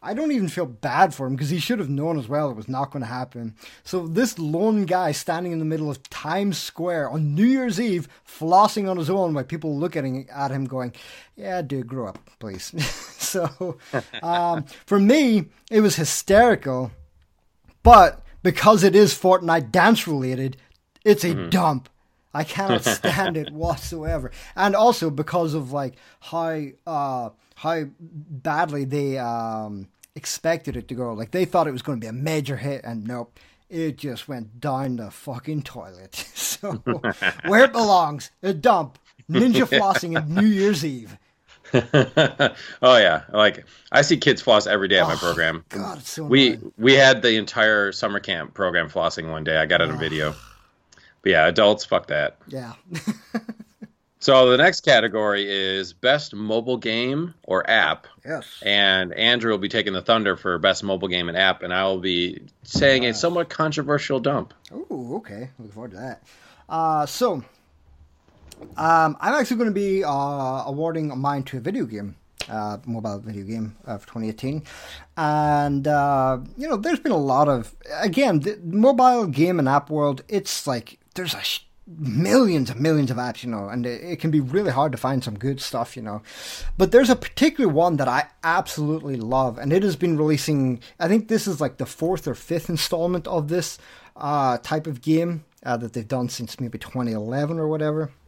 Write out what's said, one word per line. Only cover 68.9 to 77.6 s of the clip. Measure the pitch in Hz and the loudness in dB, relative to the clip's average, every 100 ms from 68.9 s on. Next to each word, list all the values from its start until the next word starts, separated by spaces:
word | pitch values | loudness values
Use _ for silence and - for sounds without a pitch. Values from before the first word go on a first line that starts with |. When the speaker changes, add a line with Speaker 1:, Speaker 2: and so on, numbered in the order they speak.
| 165 160 139 | 4 4 0
Speaker 1:
I'm | 180 | -2
actually | 285 247 233 | 0 0 0
gonna | 233 | 0
be, | 202 202 190 170 | 0 0 0 0
uh, | 139 143 143 131 131 123 | -2 -2 -4 -4 -4 -6
awarding | 139 160 160 151 131 | -4 -4 -4 -4 -4
mine | 139 143 | -2 -2
to | 131 131 | -4 -8
a | |
video | 120 220 143 | -6 -4 -6
game, | 110 101 - _ _ - | -8 -12 -14 _ _ -10
uh, | 110 107 104 - | -8 -6 -8 -8
mobile | 113 107 101 | -8 -6 -8
video | 110 107 | -10 -12
game, | 98 113 107 107 - | -10 -8 -10 -12 -12
uh, | 104 | -12
for | - | -12
twenty | - 110 | -8 -8
eighteen. | 107 131 156 151 - - - - - | -6 -6 -8 -10 -18 -20 -20 -18 -4
And, | 151 151 151 147 143 139 143 | -2 0 2 2 2 0 0
uh, | 147 143 139 131 131 - - | 2 2 2 0 -2 -6 -10
you | 294 | -4
know, | 233 | -2
there's | 254 320 | -2 -4
been | 320 | -2
a | 190 | 0
lot | 139 131 147 | 2 2 4
of, | 131 | 2